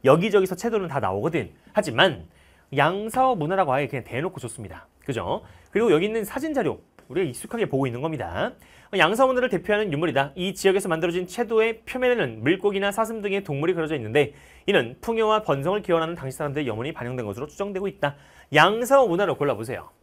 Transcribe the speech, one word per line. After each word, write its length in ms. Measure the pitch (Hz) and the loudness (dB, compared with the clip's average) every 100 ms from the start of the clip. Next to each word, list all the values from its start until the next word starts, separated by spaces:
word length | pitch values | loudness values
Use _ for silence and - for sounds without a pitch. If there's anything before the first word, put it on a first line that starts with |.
여기저기서 500 | 131 160 208 196 185 | 8 6 6 4 2
채도는 340 | 175 233 220 180 | -2 -2 -2 -2
다 120 | 135 | -2
나오거든. 520 | 101 98 - 156 98 - - | -2 -2 -2 -2 -6 -12 -4
하지만 520 | - 202 117 185 104 - _ _ _ _ | -2 -2 2 2 2 -12 _ _ _ _
양사어 600 | 139 147 196 220 254 262 | 2 2 0 -4 0 2
문화라고 400 | 220 151 190 160 | 2 0 0 2
아예 140 | 131 143 | 0 -2
그냥 160 | 135 | -6
대놓고 360 | 110 120 175 - | -6 -6 -6 -8
줬습니다. 480 | 117 - 98 85 - _ | -12 -12 -14 -16 -20 _
그죠? 380 | - 113 90 190 - - _ | -8 -6 -4 -6 -6 -20 _
그리고 220 | 196 226 | 0 4
여기 140 | 156 202 | 4 2
있는 180 | 226 | -2
사진 300 | 196 269 320 | -4 -6 -4
자료, 260 | 285 170 101 _ - _ | -2 -2 -4 _ -20 _
우리가 200 | 139 170 | -4 -4
익숙하게 400 | 117 - 233 165 | -6 -10 -4 -2
보고 180 | 135 135 | 0 -2
있는 140 | 117 | -4
겁니다. 520 | 160 156 87 90 214 - - - - 196 | -6 -6 -6 -4 -6 -6 -20 -20 -6 2
양사어 300 | 160 220 262 | 2 4 2
문화를 240 | 247 254 | 2 0
대표하는 420 | 180 - 208 214 | -2 0 0 0
유물이다. 400 | 143 170 131 139 | -2 0 0 -2
이 200 | 180 180 | -4 -6
지역에서 340 | 185 190 190 190 | 0 2 2 0
만들어진 380 | 160 175 175 180 | -2 0 -2 -4
채도의 560 | - 240 220 226 226 | -6 0 2 2 -2
표면에는 600 | - 254 254 240 139 110 | -10 -2 0 2 0 0
물고기나 480 | 120 180 208 196 202 | 0 2 0 0 -2
사슴 300 | 202 220 226 | 0 -4 -4
등의 240 | 202 196 | -4 -4
동물이 300 | 190 139 170 | -4 -2 -2
그려져 220 | 170 156 151 | 0 -2 -4
있는데, 360 | 107 131 143 - - - | 0 2 2 -2 -20 -8
이는 320 | - 196 117 131 | 2 2 2 -6
풍요와 400 | - 226 214 214 | -4 0 2 2
번성을 400 | 214 139 151 208 | 2 0 0 -2
기원하는 320 | 190 165 160 | 2 0 0
당시 240 | 170 135 127 | -6 -10 -6
사람들의 280 | 147 139 135 | -4 -2 -4
염원이 260 | 107 135 | -4 -6
반영된 340 | 160 120 127 107 | -6 -8 -6 -6
것으로 200 | 101 147 | -6 -10
추정되고 380 | - 202 185 196 | -8 -6 -4 -6
있다. 300 | - 143 143 - - - | -4 -6 -6 -20 -20 2
양사어 520 | 147 170 220 240 277 233 | 6 6 4 4 6 6
문화를 280 | 170 196 | 2 0
골라보세요. 560 | 135 143 107 113 101 78 _ | 0 0 -2 -6 -8 -10 _